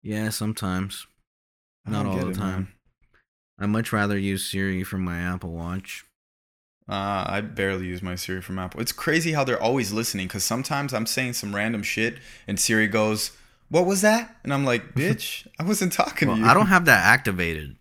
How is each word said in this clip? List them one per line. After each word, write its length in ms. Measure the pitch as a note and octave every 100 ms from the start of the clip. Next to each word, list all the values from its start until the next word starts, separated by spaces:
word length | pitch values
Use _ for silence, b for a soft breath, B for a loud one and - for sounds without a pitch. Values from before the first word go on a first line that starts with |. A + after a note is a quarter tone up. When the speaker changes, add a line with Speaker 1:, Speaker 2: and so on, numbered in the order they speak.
Speaker 1:
Yeah, 280 | F#2+ G#2+ A2
sometimes. 760 | - G#2+ A2 F#2+ F#2 F#2+ - - _ _ _ _ _ _ _ -
Speaker 2:
I 60 |
Speaker 1:
Not 120 | G#2+
Speaker 2:
don't 80 | G2+
Speaker 1:
all 60 | F#2
Speaker 2:
get 80 | F#2
Speaker 1:
the 60 |
Speaker 2:
it, 40 | F#2
Speaker 1:
time. 180 | G2
Speaker 2:
man. 140 | F#2 F#2+ - _ _ _ _ _ _ _ _
Speaker 1:
I'd 100 | G2+
much 220 | G#2+ A2+
rather 260 | A2 G2+ G2+
use 320 | G2 F#2+ -
Siri 340 | G2 G2 F#2
from 200 | F2+ F#2+
my 160 | F#2 E2+
Apple 320 | F2+ F2+ F2+
Watch. 540 | E2 E2+ F#2 F#2 - - _ _ _ _ _ _ _ -
Speaker 2:
Uh, 360 | G2+ G2 G2 -
I 140 | F#2+
barely 440 | G#2+ - G2 F#2+ F#2
use 160 | F2+
my 140 | F#2 F2+
Siri 260 | - F#2
from 160 | F2+ F#2+
Apple. 240 | F#2 -
It's 120 | -
crazy 400 | - - D#3 E3
how 100 | D3+
they're 180 | B2+ A#2+
always 300 | A2+ C3+ G#2
listening, 360 | G#2+ A2+ G2 F#2
'cause 160 | G2+
sometimes 500 | - A#2 C3+ C#3 C#3+
I'm 120 | B2+ A2+
saying 280 | - B2+
some 200 | A#2+ G#2 G2+
random 280 | G#2+ A2+
shit 340 | G2+ - A2 A#2 B B B
and 120 | G2+
Siri 280 | - A2 A2
goes, 500 | A2 G#2+ G#2+ - b b b _
"What 180 | D#3 F3+
was 160 | G3
that?" 360 | G#3 A3 A#3 -
And 100 | -
I'm 100 | C#3 C#3
like, 280 | A#2+ -
Speaker 1:
<laughs> 20 | B2+
Speaker 2:
"Bitch, 500 | E3 - - - - _
I 40 |
wasn't 300 | F3+ G#3 F#3
talking 360 | - - - D3
Speaker 1:
Well, 80 | A2
Speaker 2:
to 60 |
you." 40 | A2+
Speaker 1:
I 40 |
don't 140 | D3 G#3
have 180 | F#3 E3+
that 200 | A2 F#2
activated. 720 | B2 - F#2 E2+ D#2+ D2 -